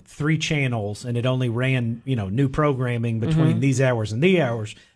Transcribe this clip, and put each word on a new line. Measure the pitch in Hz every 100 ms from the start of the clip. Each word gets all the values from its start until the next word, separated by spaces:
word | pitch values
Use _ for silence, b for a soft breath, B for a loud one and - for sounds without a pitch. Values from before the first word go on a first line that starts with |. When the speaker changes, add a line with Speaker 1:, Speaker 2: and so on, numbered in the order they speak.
| -
Speaker 1:
three | - 147 156
channels | - 151 135 117 101 104 123
and | 120
it | 127
only | 127 127
ran, | 113 131 131 117 117 135
you | 123
know, | 95
new | 110 139
programming | 139 147 127 127 120 117 113
between | 117 160 160
Speaker 2:
Mm-hmm. | 113
Speaker 1:
these | 135 127
hours | 131 120 107
and | 110
the | 180 180
hours, | 131 117 107 - b